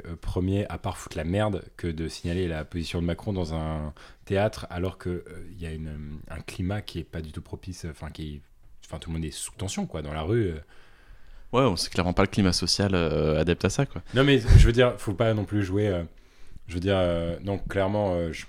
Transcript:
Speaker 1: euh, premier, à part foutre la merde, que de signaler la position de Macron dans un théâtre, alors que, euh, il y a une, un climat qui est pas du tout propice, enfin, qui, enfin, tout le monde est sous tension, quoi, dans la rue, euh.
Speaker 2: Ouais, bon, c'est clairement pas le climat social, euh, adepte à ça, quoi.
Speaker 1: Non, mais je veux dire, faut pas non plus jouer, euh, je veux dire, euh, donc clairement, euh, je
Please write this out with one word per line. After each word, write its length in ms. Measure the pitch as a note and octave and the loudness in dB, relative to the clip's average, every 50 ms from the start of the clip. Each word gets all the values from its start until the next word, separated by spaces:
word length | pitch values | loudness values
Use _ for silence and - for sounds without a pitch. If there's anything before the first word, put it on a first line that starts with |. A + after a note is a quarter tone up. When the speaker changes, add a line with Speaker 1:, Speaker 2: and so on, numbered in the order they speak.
| - - | -6 -10
Speaker 1:
euh, 80 | E2+ - | -12 -8
premier, 460 | - - - G2 F2+ F#2 G2 G2+ G#2 - | -6 -4 -2 0 0 2 2 0 0 -2
à 100 | E2+ - | -6 -6
part 180 | - G2 F2 - | -6 -6 -8 -8
foutre 200 | - - - E2+ | -10 -10 -8 -6
la 60 | D#2 | -4
merde, 420 | D#2+ F#2 G2+ G#2+ G#2+ G2 - - - - - | -2 0 0 0 0 -2 -4 -6 -10 -12 -8
que 80 | - | -6
de 220 | F2 D#2+ D#2 E2 D2+ | -4 -4 -4 -4 -6
signaler 400 | - - - F2 E2+ F#2 F#2 E2+ | -6 -6 -4 -2 -2 0 -2 -2
la 180 | E2 D#2 D2+ | -2 -4 -6
position 340 | - - F2 D#2+ - - F2+ | -6 -6 -6 -6 -4 -4 -2
de 60 | E2+ | -2
Macron 260 | F2 E2+ - - G#2+ | -2 -2 -2 -4 -4
dans 220 | G2+ F#2 F2 D#2 D#2+ | -2 -2 -2 -2 -2
un 400 | D#2+ D#2 D#2+ D#2 D#2 D2+ D2+ D2 - - - - - - | -4 -4 -4 -4 -4 -6 -6 -8 -12 -16 -20 -20 -16 -6
théâtre, 400 | - G2 F#2+ G2+ A2 - - - - | -2 0 2 2 2 0 -4 -10 -10
alors 260 | - F2 F2 F2+ - - | -6 -4 -4 -4 -4 -6
que, 120 | - F2+ | -6 -6
euh, 140 | F2+ E2+ - - D#2+ F2 F2 - | -6 -6 -8 -10 -14 -14 -14 -14
il 100 | - F#2+ | -12 -10
y 60 | E2 D#2+ | -10 -8
a 40 | |
une, 460 | D#2+ D#2 D#2 D#2 D2+ D2+ D2+ D2 D2+ D#2 - - | -8 -8 -8 -8 -10 -10 -10 -10 -12 -12 -12 -12
un 80 | E2 D#2 | -12 -12
climat 400 | - - - - F#2+ F2+ G2+ G#2 | -12 -10 -8 -4 -4 -2 -2 -4
qui 160 | - - - F2 | -6 -8 -8 -8
est 60 | C2+ | -8
pas 180 | - - E2 | -8 -8 -8
du 100 | D#2 D#2 | -8 -8
tout 120 | - F2+ D#2+ | -10 -12 -12
propice, 420 | - - E2 - F#2 F2 - - E2 | -12 -12 -12 -10 -12 -12 -10 -10 -10
enfin, 220 | D2 - D#2+ D2 | -10 -10 -12 -12
qui, 320 | C#2+ - D#2+ D2+ D2 C#2+ - - - - - - - - - - | -10 -10 -10 -10 -10 -12 -14 -18 -20 -20 -20 -20 -20 -20 -16 -14
enfin, 100 | - C#2+ | -14 -12
tout 140 | - D#2+ | -8 -6
le 60 | E2 E2 | -6 -4
monde 80 | E2 | -4
est 40 | D2+ | -4
sous 220 | - - - - - | -6 -8 -10 -10 -10
tension, 300 | - F#2 F#2 - - G3+ | -8 -8 -6 -4 -4 -6
quoi, 160 | - - E2 | -4 -6 -6
dans 120 | D2+ D2 D2+ | -6 -6 -4
la 100 | D#2 D#2 | -4 -2
rue, 240 | E2+ A2+ A#2+ G#2+ F2+ | 0 2 2 2 0
euh. 120 | D#2+ D2+ D2+ - - - - - - - - - - - - - - - - - - | -2 -6 -10 -16 -20 -20 -20 -20 -20 -20 -20 -20 -20 -20 -18 -18 -18 -18 -8 -2 2
Speaker 2:
Ouais, 100 | A#2+ C#3 | 4 4
bon, 140 | A#2+ F2+ - | 4 4 0
c'est 120 | - - | -2 -2
clairement 220 | - - E2+ F2+ | -2 0 0 2
pas 120 | F2 - G2 | 4 4 2
le 40 | G2 | 2
climat 240 | - - G2+ F#2 | 4 4 4 4
social, 400 | F2 - F2+ F2 - - G2 G2 F#2+ | 4 2 0 0 0 2 2 2 2
euh, 460 | F2+ E2+ D#2 D2+ D#2 D#2 D#2 D2+ D#2 | 2 2 2 2 2 2 4 4 4
adepte 240 | D#2+ E2 E2+ - - | 4 2 2 2 2
à 60 | G2+ | 0
ça, 160 | - - C#3 | 2 0 -2
quoi. 160 | - - E2+ - - - | -2 -4 -8 -10 -2 2
Speaker 1:
Non, 120 | A#2+ C#3 | 4 6
mais 140 | C#3+ C#3 C3 | 6 6 6
je 260 | G#2+ - - - - | 8 10 12 12 12
veux 80 | A#2 A2+ | 10 8
dire, 220 | B2 B2 B2 A#2 - | 6 6 4 4 0
faut 160 | - A2+ F#2+ | -4 -4 -2
pas 200 | E2+ A#2 A2+ A2 | 2 2 2 2
non 120 | G#2+ G2+ | 2 0
plus 180 | - G2+ G#2 G2+ | 0 0 0 0
jouer, 240 | F2+ F#2+ G2+ G#2+ G#2 | 0 0 0 2 2
euh, 160 | F2+ F2 E2+ D#2+ - - - - - - - - - - - - | 0 0 -2 -6 -10 -16 -20 -20 -20 -16 -14 -14 -14 -14 -12 -8
je 60 | E2+ | -6
veux 80 | F2+ | -2
dire, 160 | F2 G2 G2 F#2+ | 0 2 4 4
euh, 420 | F2+ F2 E2+ E2+ E2+ E2+ E2+ D#2+ | 4 2 2 0 0 -2 -4 -4
donc 260 | - G2 G2+ F2+ - - | -4 -4 -4 -4 -4 -4
clairement, 460 | - G2+ F#2+ F#2+ G#2 G#2 G#2 G2 F2+ | -2 0 0 0 0 0 0 0 0
euh, 180 | E2+ E2+ E2 D#2 | 0 -2 -2 -4
je 120 | - - | -8 -10